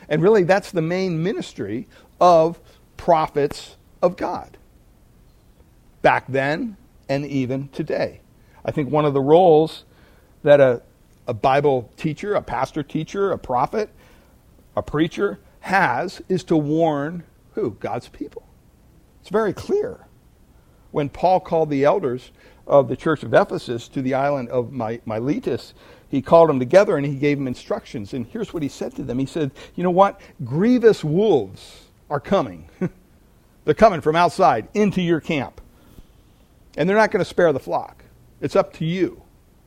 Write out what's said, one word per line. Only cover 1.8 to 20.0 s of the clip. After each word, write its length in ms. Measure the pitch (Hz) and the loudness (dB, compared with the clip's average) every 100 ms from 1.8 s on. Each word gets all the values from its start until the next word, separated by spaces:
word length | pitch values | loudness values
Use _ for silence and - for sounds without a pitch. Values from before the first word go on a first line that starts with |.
| - - - - | -12 -20 -10 2
of 400 | 151 165 160 170 - _ _ - | 6 6 4 -2 -18 _ _ -6
prophets 800 | - 165 156 147 143 - - - _ - | 0 2 2 -2 -2 -4 -18 -20 _ -4
of 160 | 180 185 | -2 -2
God, 400 | 320 269 - - _ _ _ _ _ _ _ _ _ _ _ _ _ _ | -8 -8 -12 -20 _ _ _ _ _ _ _ _ _ _ _ _ _ _
back 240 | 147 123 - | 2 2 -2
then 480 | 131 139 156 240 196 _ _ - | -2 -2 -2 -6 -10 _ _ -4
and 180 | 139 143 | -4 -2
even 440 | 135 123 135 139 | -4 -2 -4 -8
today. 500 | - 160 - 131 - _ _ _ _ - | -8 -6 -4 -4 -8 _ _ _ _ -8
I 60 | |
think 200 | - 127 | -4 -2
one 140 | 151 151 | 0 0
of 80 | |
the 80 | 139 | 0
roles 640 | 135 165 185 156 156 - - _ _ _ _ _ | 4 6 8 6 4 -4 -20 _ _ _ _ _
that 180 | 147 143 | 6 6
a, 220 | 131 120 - _ _ _ - | 6 4 -4 _ _ _ -8
a 60 | |
Bible 560 | 110 143 139 147 131 113 - | -2 2 4 2 0 -2 -8
teacher, 380 | 160 147 202 | -6 -6 -4
a 80 | 190 | -4
pastor 420 | - 120 131 160 | -4 -4 -4 -6
teacher, 480 | 147 156 156 196 196 | -8 -8 -6 -4 -2
a 60 | 120 | -4
prophet, 520 | - 123 143 220 208 - - _ _ _ _ _ _ - | -4 -2 -2 -4 -8 -10 -20 _ _ _ _ _ _ -8
a 60 | |
preacher 580 | - 147 165 - 202 196 - _ | -4 -2 -2 -2 -4 -6 -16 _
has 600 | - 190 160 123 170 - - | -2 0 2 -2 -6 -8 -4
is 160 | 185 - | -4 0
to 120 | 165 | 0
warn 640 | 147 156 165 147 143 175 - _ _ | 0 0 0 -2 -6 -10 -16 _ _
who? 240 | - 160 101 | -8 -8 -6
God's 300 | 110 113 - | -8 -8 -10
people. 340 | - - - - _ _ _ _ _ _ _ | -16 -16 -16 -20 _ _ _ _ _ _ _
It's 80 | - | -6
very 240 | 202 214 | -2 -2
clear. 540 | - - 403 415 - | -4 -4 -2 -4 -10